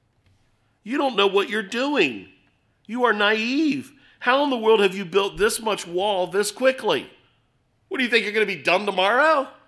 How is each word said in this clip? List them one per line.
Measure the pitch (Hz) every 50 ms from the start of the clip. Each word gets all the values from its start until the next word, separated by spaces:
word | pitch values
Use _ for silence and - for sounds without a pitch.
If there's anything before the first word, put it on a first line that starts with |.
| _ _ _ _ _ _ _ _ _ _ _ _ _ _ _ _ -
You | 202 254 294
don't | 285 269 233
know | 196 202 202
what | 185 202 196 -
you're | 202 220 202
doing. | 190 233 233 262 285 294 254 170 135 117 98 90 - _ _ _ _ _ _ _ _ _ _ _ -
You | 220 247 240
are | 233 220
naive. | 208 208 208 220 220 220 233 262 294 320 294 247 135 117 - - _ _ _ _ -
How | - 240 254 277 294
in | 285
the | 262 233
world | 220 220 226 202
have | 202 190 185
you | 202 196
built | 165 175 196 196 196 156 160
this | 202 233 226 -
much | 226 220 196 - - 175
wall | 170 180 196 214 202 180 180 170
this | 170 202 208 -
quickly? | - - 254 262 262 262 226 208 160 123 87 - - _ _ _ _ _ _ _ _ _ _ _ _ _ _ -
What, | 381 269
do | 254
you | 226
think | 240 226 202
you're | 208 208
gonna | 220 214
be | 190 190 151
done | 123 170 175 190 208
tomorrow? | 202 190 185 185 202 226 254 302 320 311 277 269 - - - _